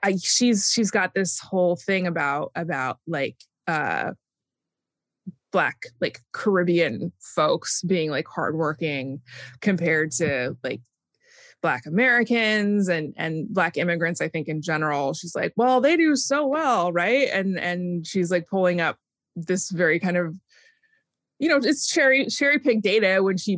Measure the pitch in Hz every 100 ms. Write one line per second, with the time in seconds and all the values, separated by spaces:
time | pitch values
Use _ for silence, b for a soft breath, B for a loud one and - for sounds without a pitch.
0 | 202 196 - - 247 208 - - 214 214
1 | 185 196 180 - - 190 180 170 - 190
2 | 180 165 143 143 - - 165 139 131 -
3 | - 156 131 - _ _ - 156 123 82
4 | - - _ _ _ _ _ _ _ _
5 | _ _ - - _ 185 135 - - -
6 | - - _ - 214 190 175 170 156 117
7 | 175 - - - 151 - - - 175 180
8 | 156 143 160 - 151 156 151 156 160 143
9 | 131 135 B B B - 208 190 170 160
10 | 156 - 156 135 123 - 127 123 - _
11 | _ b b b b _ 165 127 - 175
12 | 254 240 233 233 220 214 202 208 185 165
13 | 151 - 160 160 - 185 170 - 175 170
14 | 165 175 160 160 151 156 147 156 156 143
15 | 139 160 175 165 175 - 247 254 277 339
16 | 320 269 - 285 277 302 302 214 175 175
17 | 180 254 - 190 190 185 175 175 180 175
18 | 160 196 175 180 165 196 180 175 160 -
19 | _ _ _ 170 160 185 - 175 165 165
20 | 185 180 170 185 _ b b b b b
21 | b _ _ - 311 285 247 285 - 339
22 | 269 262 240 - 285 294 277 226 196 214
23 | 190 190 196 185 -